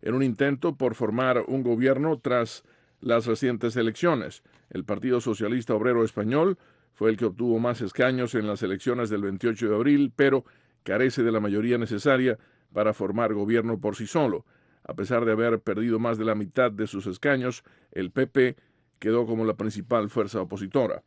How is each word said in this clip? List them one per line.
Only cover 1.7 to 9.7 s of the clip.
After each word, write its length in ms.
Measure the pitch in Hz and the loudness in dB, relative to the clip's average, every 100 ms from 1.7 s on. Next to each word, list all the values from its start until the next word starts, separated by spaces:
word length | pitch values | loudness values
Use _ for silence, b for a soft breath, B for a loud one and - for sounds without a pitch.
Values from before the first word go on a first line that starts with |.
| 117 131 131 156 147 | 2 4 2 0 -2
tras 440 | 139 123 113 - _ b b b | 0 0 -2 -8 _ b b b
las 260 | - 117 117 | 0 0 2
recientes 500 | 113 127 117 120 117 | 0 0 0 -2 0
elecciones. 680 | 113 110 175 143 76 - b b b | -2 0 0 0 -4 -12 b b b
El 140 | 95 | -10
Partido 380 | 82 98 127 123 | -4 -4 0 0
Socialista 520 | 117 104 110 123 113 | 0 -2 -2 -2 0
Obrero 300 | 110 120 120 | 0 2 2
Español 540 | 113 - 107 139 175 185 b b b | 0 0 -2 2 2 0 b b b
fue 160 | _ 110 | _ 0
el 80 | 107 | 2
que 80 | 113 | -2
obtuvo 320 | 98 120 113 | 0 0 2
más 220 | 120 117 | 0 -2
escaños 540 | 104 - 127 127 123 120 | -6 0 0 2 -2 -2
en 120 | 107 | -2
las 140 | 101 | -4
elecciones 460 | 104 95 - 123 113 | -4 -2 -2 -2 -2
del 120 | 104 | -2
veintiocho 480 | 101 98 120 110 | -2 -2 -2 0
de 60 | 113 | 0